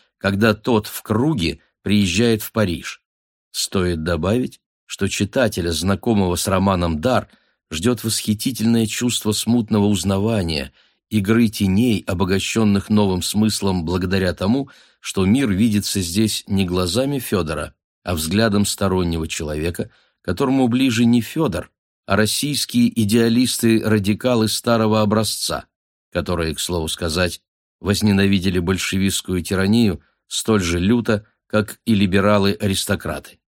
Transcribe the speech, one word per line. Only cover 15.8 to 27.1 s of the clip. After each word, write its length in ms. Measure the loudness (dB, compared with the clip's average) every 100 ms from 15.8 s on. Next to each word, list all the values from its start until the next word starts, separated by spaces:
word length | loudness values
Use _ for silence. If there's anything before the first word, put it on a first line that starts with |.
| 0 -4
здесь 440 | -2 0 0 -2 -2
не 180 | -2
глазами 540 | 0 0 0 0 -2 -4
Федора, 560 | -2 -2 -2 -4 -8 -14 _ _
а 100 | -6
взглядом 540 | -4 -2 0 2 2 0
стороннего 600 | -2 -2 0 0 -2 -4
человека, 640 | -6 -6 -4 -4 -4 -10 _ _ _
которому 460 | -8 -2 0 2 2
ближе 380 | 2 0 2 4
не 160 | 2
Федор, 500 | 0 -2 -2 -2 -8 _ _ _ -2
а 100 | 0
российские 720 | 0 0 -2 -4 -2 2 2 2
идеалисты-радикалы 1500 | 2 4 4 4 2 0 2 2 4 2 2 0 0 2 2
старого 540 | 0 0 2 2 2
образца, 640 | 2 2 0 -4 -6 -6 -10 _ _ _ _
которые, 420 | -6 -4 -2 -2
к 60 | -4
слову 280 | -4 -4 -4
сказать, 540 | -4 -4